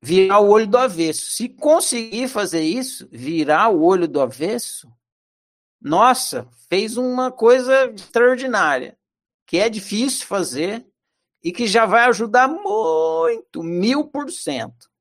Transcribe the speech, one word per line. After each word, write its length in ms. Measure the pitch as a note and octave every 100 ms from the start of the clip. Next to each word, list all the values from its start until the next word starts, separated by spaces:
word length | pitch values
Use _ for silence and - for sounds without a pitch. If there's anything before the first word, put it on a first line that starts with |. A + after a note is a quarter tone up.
Virar 380 | A#2+ F#3 F#3+ G3+
o 80 | G#3
olho 200 | G#3+ A3
do 100 | B3
avesso. 540 | B3+ E3+ D#3+ D3+ -
Se 180 | - A#3+
conseguir 800 | _ D4 D#4+ F4 A#3+ A3+ A3+ B3+
fazer 320 | B3 G3 E3
isso, 480 | D#3 A3 C4 - -
virar 560 | A#2 B2+ E3 C#3+ D#3 A3
o 160 | F#3
olho 240 | E3 F#3+ E3+
do 140 | C#3+
avesso, 680 | B2+ A#2+ E3 A#3+ - - B2+ _ _ _ _ _ _ _ _ _
nossa, 680 | C#3 E3 A#3 B3 - C3 A2+ _ _
fez 260 | F3+ A3 A3+
uma 340 | B3+ B3+ B3+
coisa 640 | B3+ A3+ B3+ B3 C4+ B3+
extraordinária, 1040 | G#3+ - A#3 B3 B3+ C4 G#3+ E3 C3+ C3+ _ _ _ _ _ _
que 120 | E3
é 100 | A3
difícil 580 | G#3+ F#3+ G3+ C4+ B3+ -
fazer 640 | G3 F3 B2 E3+ A3+ _ _ _ _ _ _
e 80 | E3
que 160 | F3+ A#3
já 180 | G#3 A3
vai 200 | A3 A#3+
ajudar 420 | A3+ A3+ A#3 C4
muito, 1160 | D#4+ G4+ G#4 D#3+ D#3+ D#3+ D#3+ E3 A4+ - -
mil 440 | E3 F3 G#3 C#4 D4+
por 240 | - C#4
cento. 580 | - - C3+ A2+ _ _ _